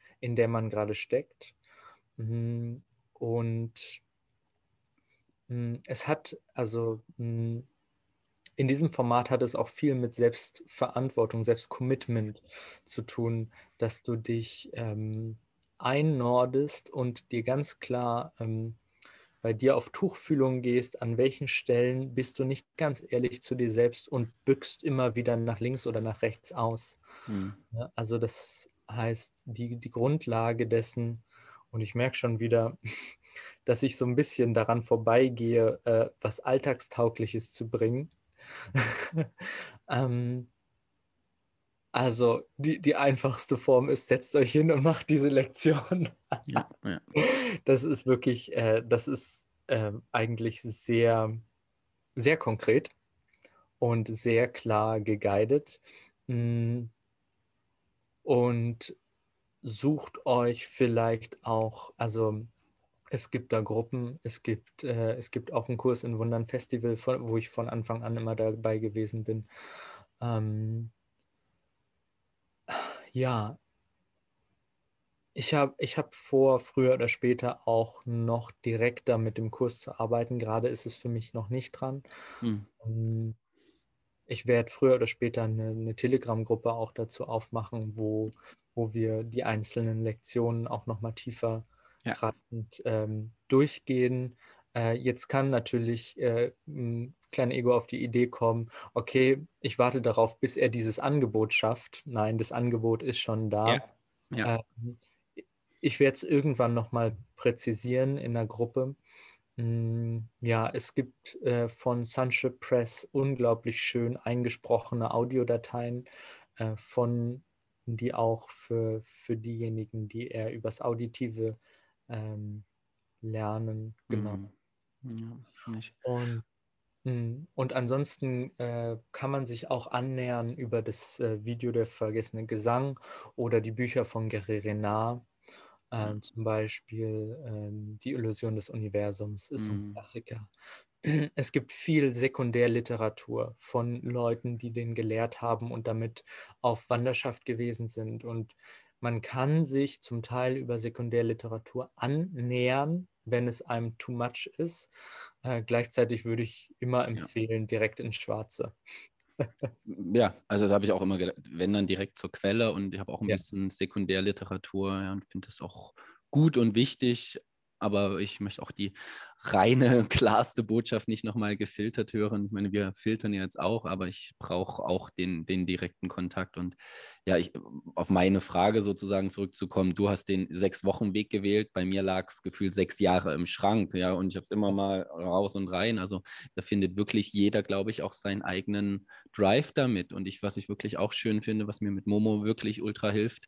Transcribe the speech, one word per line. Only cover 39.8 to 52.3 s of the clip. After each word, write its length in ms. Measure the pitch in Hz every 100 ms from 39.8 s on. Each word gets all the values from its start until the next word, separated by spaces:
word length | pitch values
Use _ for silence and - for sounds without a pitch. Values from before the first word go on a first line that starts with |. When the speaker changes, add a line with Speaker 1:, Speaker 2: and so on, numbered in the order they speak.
| -
Speaker 1:
Ähm, 600 | 127 131 120 120 123 123 _ _ _ _ _ _ _ _ _ _ _ _ _ _
also 500 | - 127 117 120 117 - -
die, 220 | 147 156
die 140 | 147 143
einfachste 600 | 143 131 135 120 - 127
Form 320 | - 127 135
ist, 200 | 135 -
setzt 280 | 127 - 147
euch 160 | 123
hin 180 | 151 160
und 120 | 147
macht 260 | 156 160 -
diese 180 | 151 143
Lektion. 840 | 135 123 - 156 143 - 185 143
<laughs> 40 | - - - -
Speaker 2:
Ja, 220 | 123 - -
ja. 160 | - 82 - 147 254 262 247 190
Speaker 1:
Das 200 | - 131
ist 220 | 139 139 131
wirklich, 480 | 127 127 120 - -
äh, 260 | 113 110 117
das 220 | 117 -
ist, 400 | 131 - - - _ -
ähm, 340 | 120 107 104 -
eigentlich 500 | 117 113 113 113 113
sehr, 760 | 120 104 - 117 117 113 110 113 - _ _ _ _ _ _ -
sehr 200 | 120